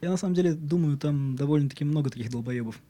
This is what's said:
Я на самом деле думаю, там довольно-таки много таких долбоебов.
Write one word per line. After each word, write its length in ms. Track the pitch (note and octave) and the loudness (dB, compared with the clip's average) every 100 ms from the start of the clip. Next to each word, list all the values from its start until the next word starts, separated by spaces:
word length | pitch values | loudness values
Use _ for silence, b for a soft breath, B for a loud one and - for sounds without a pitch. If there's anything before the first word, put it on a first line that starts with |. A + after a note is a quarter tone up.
Я 80 | F3 | -2
на 80 | F3+ | 0
самом 160 | G3 | 0
деле 200 | F3+ F3+ | 2 2
думаю, 440 | D#3+ D3 F3 D#3 C#3+ | 2 0 2 2 2
там 380 | D3+ C#3+ C3+ C3 | 0 0 0 -2
довольно-таки 480 | C#3+ D3+ C#3 - D3 | 2 2 2 0 -2
много 240 | D3+ C3+ | 0 0
таких 200 | - A2+ | -4 -6
долбоебов. 500 | A#2+ A#2+ B2 A2+ A2 - | -6 -4 -4 -6 -8 -14